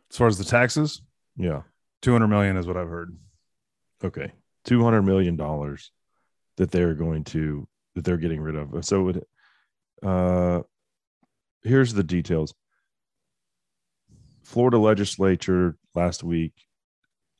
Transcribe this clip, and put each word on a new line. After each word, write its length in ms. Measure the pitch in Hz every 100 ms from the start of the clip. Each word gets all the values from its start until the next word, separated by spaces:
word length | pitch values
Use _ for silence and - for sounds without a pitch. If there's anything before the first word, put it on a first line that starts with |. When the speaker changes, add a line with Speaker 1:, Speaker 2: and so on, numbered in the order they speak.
| _
Speaker 1:
As 60 | -
far 100 | 120
as 120 | 95
the 60 |
taxes? 580 | 98 120 123 151 151 - - _ _ -
Speaker 2:
Yeah. 260 | 90 71 - _ _ _
Speaker 1:
Two 120 | 131
hundred 160 | 120 110
million 280 | 104 101 92
is 100 | 87
what 120 | 90
I've 100 | 85
heard. 280 | 85 87 85 - _ _ _ _ _ _ -
Speaker 2:
Okay. 280 | 92 - 69 - _ _
Two 180 | - 120
hundred 200 | 117 110
million 340 | 98 95 90 82
dollars 560 | 76 76 73 71 - _ _ _ _ _ _ -
that 160 | 92
they're 220 | 90 87
going 280 | 76 82 78
to, 460 | 78 80 78 73 - _ _
that 100 | 92
they're 120 | 90 85
getting 240 | 85 78
rid 160 | 78 76
of. 280 | 71 76
So 260 | 76 98 92
it, 180 | 90 - _ _ _ _ _ _ _
uh, 600 | 98 92 90 90 90 87 - _ _ _ _ _ _ _ _ _
here's 320 | 110 135 123
the 80 | 104
details. 500 | 82 87 80 80 78 - _ _ _ _ _ _ _ _ _ _ _ _ _ _ _ _ _ _
Florida 360 | _ 120 127 117
legislature 1000 | 107 101 101 - 95 90 - 90 90 78 _
last 300 | 87 87 85
week 420 | 85 85 80 _ _ _ _ _ _ _ _